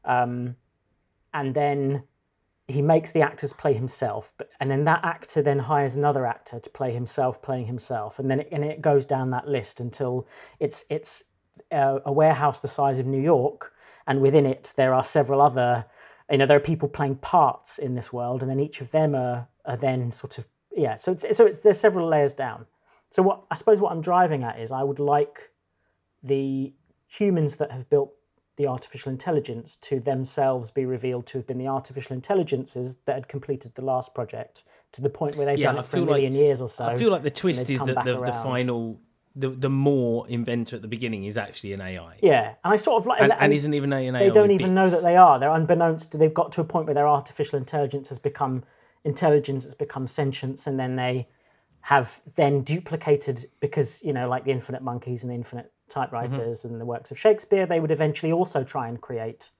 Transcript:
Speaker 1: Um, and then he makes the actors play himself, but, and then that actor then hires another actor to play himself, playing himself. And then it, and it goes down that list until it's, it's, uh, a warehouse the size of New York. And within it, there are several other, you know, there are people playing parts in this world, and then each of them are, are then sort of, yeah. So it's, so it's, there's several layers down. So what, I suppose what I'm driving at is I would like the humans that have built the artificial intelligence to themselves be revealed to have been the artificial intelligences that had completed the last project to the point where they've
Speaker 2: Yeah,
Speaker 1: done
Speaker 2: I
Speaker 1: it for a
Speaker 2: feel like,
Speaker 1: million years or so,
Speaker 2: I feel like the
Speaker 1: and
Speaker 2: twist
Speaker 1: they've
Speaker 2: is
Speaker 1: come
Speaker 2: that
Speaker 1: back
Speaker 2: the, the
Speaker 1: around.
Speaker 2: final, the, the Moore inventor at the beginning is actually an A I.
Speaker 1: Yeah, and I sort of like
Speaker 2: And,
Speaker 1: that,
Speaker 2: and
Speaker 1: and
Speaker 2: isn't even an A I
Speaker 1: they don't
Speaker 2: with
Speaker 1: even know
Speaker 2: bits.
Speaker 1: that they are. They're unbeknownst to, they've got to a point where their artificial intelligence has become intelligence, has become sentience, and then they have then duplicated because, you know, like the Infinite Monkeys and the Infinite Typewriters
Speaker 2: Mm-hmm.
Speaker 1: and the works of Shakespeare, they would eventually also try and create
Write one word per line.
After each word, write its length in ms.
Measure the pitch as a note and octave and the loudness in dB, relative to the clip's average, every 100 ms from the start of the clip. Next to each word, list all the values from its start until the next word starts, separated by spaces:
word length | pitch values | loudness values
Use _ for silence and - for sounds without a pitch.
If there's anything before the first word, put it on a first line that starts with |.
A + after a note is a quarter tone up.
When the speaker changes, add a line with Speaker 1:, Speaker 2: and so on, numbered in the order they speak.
Speaker 1:
Um, 520 | - B2 B2 B2 B2 B2 _ _ _ _ _ _ _ | 0 0 0 -4 -8 -10 _ _ _ _ _ _ _
and 200 | D3+ C3+ | -6 -4
then 480 | C3+ D3 C#3+ C3+ C#3 - _ _ _ _ _ - | 0 0 0 -2 -4 -8 _ _ _ _ _ -6
he 120 | C3+ | 0
makes 320 | D3 E3 D#3+ | 4 2 2
the 80 | E3 | 0
actors 300 | D3 - C#3+ | 0 -2 -10
play 200 | - D#3 | -4 -2
himself, 580 | A#2 B2 - A#2+ G#2+ - - | -2 -4 -6 -6 -6 -12 -20
but, 100 | - _ | -20 _
and 100 | C3+ | -2
then 140 | C3+ | 0
that 160 | D3+ D#3+ | 2 0
actor 380 | F3 E3+ - D#3 | -2 -8 -4 -2
then 160 | C#3+ C#3 | 0 0
hires 360 | B2 D3+ C#3 C3 | 0 0 0 0
another 300 | D3 C#3 B2 | 0 0 -2
actor 320 | A2+ - A#2+ | -6 -12 -16
to 100 | - | -16
play 220 | - C3 | -8 -6
himself, 500 | A#2+ B2 - C3 B2 | -4 -6 -2 -4 -4
playing 240 | - B2+ A#2 | -8 -6 -6
himself. 520 | B2 - A#2+ G#2+ - | -10 -8 -8 -8 -6
And 120 | C3+ | -2
then 100 | C3+ | -2
it, 80 | D3 | -4
and 120 | D3+ | -6
it 160 | D3 D3+ | -6 -2
goes 220 | D#3 C#3+ | 2 2
down 260 | C3+ C3+ C3 | 2 -2 -2
that 180 | B2+ D3 | -4 -4
list 320 | C3+ G#2+ - | -6 -6 -10
until 460 | B2 - C3 B2 - - - _ | -12 -6 -4 -4 -8 -20 -20 _
it's, 240 | D3 - - | -6 -6 -8
it's, 340 | D3+ - - _ _ _ - _ | -8 -8 -18 _ _ _ -20 _
uh, 280 | D3+ C#3 C#3 C#3+ | 0 0 0 -2
a 60 | |
warehouse 480 | C#3+ D#3 C3+ D3 B2+ | 4 4 4 0 -2
the 80 | C3+ | -8
size 300 | - C#3 C3 | -2 -2 0
of 80 | B2+ | -2
New 140 | C3+ | -2
York. 520 | D3 D3 B2+ - - _ _ _ - | 4 4 2 -4 -20 _ _ _ -2
And 140 | C3+ | 2
within 260 | C3+ D3+ C#3 | 4 6 4
it, 260 | C3 - - | -2 -6 0
there 180 | C3 | 4
are 100 | C3 | 2
several 360 | B2+ D3+ B2+ C#3 | 2 0 2 4
other, 420 | D3 B2+ B2 A#2+ - _ - _ - | 4 4 2 0 -4 _ -20 _ 0
you 80 | C#3+ | 2
know, 80 | C3+ | 6
there 100 | C#3+ | 6
are 40 | |
people 280 | C#3+ D#3+ D3 | 4 -2 -2
playing 280 | - C#3+ C3+ | -2 -4 -4
parts 600 | - F3+ C#3 - - - | 2 4 4 0 -14 -10
in 160 | C#3+ | -6
this 160 | B2 - | -6 -6
world, 280 | B2 B2 C3 | -6 -4 -4
and 80 | C3 | -2
then 80 | C3+ | -2
each 220 | D3 - | -4 -6
of 100 | B2 | -2
them 240 | D#3 D#3 | 0 2
are, 320 | C#3 B2 B2 A#2+ _ - | 0 -2 -4 -8 _ -10
are 100 | A#2+ | -2
then 340 | C3+ B2+ A#2+ | -2 -2 -4
sort 280 | - A#2+ - | -8 -14 -16
of, 80 | - _ _ | -18 _ _
yeah. 220 | - C3+ G#2+ | -2 -2 -2
So 160 | - | -4
it's, 240 | F#3 - G#3 | -4 -2 6
so 80 | |
it's, 160 | A3 - | 6 8
there's 180 | G#3+ F#3+ | 4 6
several 300 | G#3+ F#3 E3 | 4 2 2
layers 240 | D#3 C#3+ | 4 2
down. 320 | C#3 B2+ A2+ - _ _ _ _ | 0 -6 -6 -14 _ _ _ _
So 120 | - | 2
what, 200 | F#3+ G3 _ | 2 2 _
I 40 | D#3 | -2
suppose 220 | - G#3 | 4 4
what 140 | G3+ | 4
I'm 80 | E3 | -2
driving 420 | D#3+ F3+ F3 D3 | 2 4 4 2
at 160 | A#2+ - | -4 -6
is 140 | A#2 | -8
I 100 | C3 | -4
would 160 | C#3 C#3 | -4 -2
like 520 | C#3+ D3 D3 - - _ _ _ _ _ _ _ | 2 2 0 -6 -20 _ _ _ _ _ _ _
the 500 | C3+ C#3 C3+ C3+ C3+ _ _ _ _ | -2 -2 -2 -4 -6 _ _ _ _
humans 500 | - G3+ F3 D3 - | -2 0 2 0 -2
that 140 | D3+ | -6
have 180 | B2+ B2 | -6 0
built 220 | C#3+ C#3 _ _ _ _ - | 0 0 _ _ _ _ -4
the 100 | C#3+ | -4
artificial 460 | B2+ - B2+ C#3 | -4 -10 -14 -10
intelligence 640 | C3 F3+ D#3 C#3+ A#2 A#2+ - | -8 -2 -4 -4 -12 -14 -20
to 240 | - C3+ | -6 -4
themselves 680 | B2 C3 C3 - C3+ B2+ A2+ | -2 -4 -4 -2 -2 -2 -4
be 160 | - B2+ | -6 -4
revealed 400 | B2 B2+ B2 B2 | -4 -4 -6 -8
to 120 | C3 | -10
have 80 | A#2+ | -8
been 120 | B2+ | -8
the 80 | C3 | -6
artificial 480 | C3+ C3+ C3+ B2+ | -6 -8 -14 -10
intelligences 840 | B2+ - G3 E3+ C3 C3 B2 B2 B2+ | -12 -2 -2 0 -4 -6 -8 -10 -8
that 100 | - | -6
had 140 | C3+ - | -6 -8
completed 460 | C#3 - C3+ A#2 | -12 -8 -8 -8
the 80 | - | -10
last 320 | C3 B2+ B2 | -4 -4 -4
project 500 | - A#2 A2+ A#2 - _ _ _ | -10 -10 -10 -14 -20 _ _ _
to 100 | - | -4
the 80 | C#3+ | -4
point 260 | - D3+ D3 | -2 -6 -2
where 80 | C#3+ | 0
they've 120 | C#3+ | 2
Speaker 2:
Yeah, 100 | C#3 | 2
Speaker 1:
done 80 | C3 | 0
Speaker 2:
I 40 | |
Speaker 1:
it 60 | - | -2
for 100 | D3 | -2
a 40 | |
Speaker 2:
feel 60 | E3+ | 2
like, 40 | C#3+ | 2
Speaker 1:
million 120 | C3+ | 2
years 280 | C3+ D3 C3 | 4 2 2
or 80 | B2 | -6
so, 140 | - A#2 | -6 -4
Speaker 2:
I 100 | A#2+ | 0
feel 140 | D#3+ | 2
like 120 | F3+ | 2
the 60 | C#3+ | -2
Speaker 1:
and 80 | - | -2
Speaker 2:
twist 300 | F#3 B2+ B2+ | -2 -2 -2
Speaker 1:
they've 80 | |
Speaker 2:
is 60 | C3 | -2
Speaker 1:
come 80 | C3 | -2
Speaker 2:
that 60 | B2+ | -2
Speaker 1:
back 80 | B2+ | -2
Speaker 2:
the, 100 | B2 | -2
the 60 | |
Speaker 1:
around. 200 | B2 A#2+ | -4 -4
Speaker 2:
final, 580 | C3 B2+ B2 A#2+ A2+ A2 _ _ _ C3+ | -4 -2 -2 -4 -6 -10 _ _ _ -6
the, 120 | C3 | -6
the 200 | B2+ C3+ | -2 -2
Moore 560 | C3+ C#3 C#3 A#2+ A#2 - | 2 2 2 0 -2 -4
inventor 480 | A#2+ A#2 A#2 A#2 A#2 | -6 -2 -4 -4 -8
at 60 | |
the 60 | G#2+ | -10
beginning 360 | A2+ A#2+ G#2+ | -8 -6 -6
is 120 | G2+ G#2+ | -6 -6
actually 380 | G2+ - G2+ | -8 -10 -10
an 80 | G2 | -10
A 160 | F#2+ F2+ | -10 -12
I. 180 | E2 - | -14 2
Speaker 1:
Yeah, 320 | F#3+ C3 G#2+ - | 4 4 0 -6
and 80 | F3 | 0
I 40 | G#3 | 2
sort 220 | B3+ A3+ | 2 0
of 60 | A#3+ | 0
like 140 | - | 2
Speaker 2:
And, 100 | C#3+ | 4
Speaker 1:
that, 60 | - | 4
Speaker 2:
and 80 | |
Speaker 1:
and 80 | C#3+ | 4
Speaker 2:
isn't 200 | D3 D3 | 2 0
even 180 | D3 C#3 | -2 -2
an 220 | C3+ B2+ | -2 -2
A 40 | B2+ | 2
I 100 | G3 | 6
Speaker 1:
they 20 | |
don't 180 | G#3+ G#3 | 6 6
Speaker 2:
with 120 | F#3+ | 4
Speaker 1:
even 140 | F#3 | 4
know 80 | F#3+ | 4
Speaker 2:
bits. 120 | F#3 F3 | 4 4
Speaker 1:
that 60 | |
they 140 | E3+ F3 | 6 10
are. 220 | F3+ C3 | 10 8
They're 120 | C#3 | 4
unbeknownst 580 | D#3+ D#3+ E3+ E3 D#3+ - | 2 2 2 2 0 -8
to, 60 | D3+ | 2
they've 140 | D#3 | 2
got 200 | D#3 E3 | 4 -2
to 80 | - | -2
a 20 | |
point 220 | D#3+ - A#3+ | -2 -2 0
where 80 | |
their 140 | C#3+ D3 | 2 4
artificial 500 | C#3+ C#3 - - C#3+ | 2 0 -8 -4 -4
intelligence 500 | B2 D3+ C#3 C#3 C3+ | -4 -4 -2 -4 -10
has 100 | B2+ | -6
become 460 | D3 - C3+ B2+ - _ _ _ | -6 -4 -4 -4 -8 _ _ _
intelligence, 600 | D3 C#3+ E3 D3 C#3+ C3+ | -6 0 4 4 2 -8
has 100 | B2+ | -8
become 320 | - D3 C3+ B2+ | -10 -10 -8 -8
sentience, 600 | - C#3 C3 C3 C3+ - | -4 -4 -4 -8 -8 -6
and 120 | C3+ | -4
then 180 | B2+ B2+ | -4 -2
they 300 | B2+ B2+ B2 _ _ _ _ _ | -2 -4 -6 _ _ _ _ _
have 360 | - C#3+ A#2+ - - - | 2 2 2 -10 -8 0
then 260 | C#3+ C#3 | 2 2
duplicated 840 | C3+ E3 F3+ D#3+ D#3 C#3+ C#3 B2 - _ | 0 -6 -4 -6 0 0 0 -8 -10 _
because, 420 | C#3+ D3+ C#3 - | -4 -2 -4 -4
you 80 | E3+ | -6
know, 160 | C3 B2 | -4 -2
like 160 | B2+ | -2
the 80 | B2+ | -2
Infinite 300 | C3 - C3 | -4 -4 -8
Monkeys 400 | C3 B2 B2+ B2 | -8 -8 -8 -8
and 60 | B2 | -8
the 20 | |
Infinite 380 | A#2+ A#2+ A#2+ - _ _ | -10 -10 -14 -16 _ _
Typewriters 720 | C#3 B2 A#2+ A#2+ C3+ A#2 A2+ | -8 -6 -6 -6 -4 -6 -8
Speaker 2:
Mm-hmm. 80 | A#2+ | -10
Speaker 1:
and 120 | A#2 | -10
the 40 | |
works 260 | A#2+ A#2+ - | -8 -8 -10
of 80 | C3 | 0
Shakespeare, 480 | A3 G#3+ - G3 F3+ | 2 2 2 0 2
they 140 | E3+ | 0
would 100 | D#3+ | 0
eventually 400 | D#3 D#3 D3 D#3+ | 0 0 0 -2
also 320 | E3+ F3+ C#3+ | 0 0 -2
try 240 | C3 C#3+ A#2 | -4 -6 -8
and 140 | A#2 | -10
create 500 | - A#2+ A2+ A#2 - | -10 -8 -8 -12 -20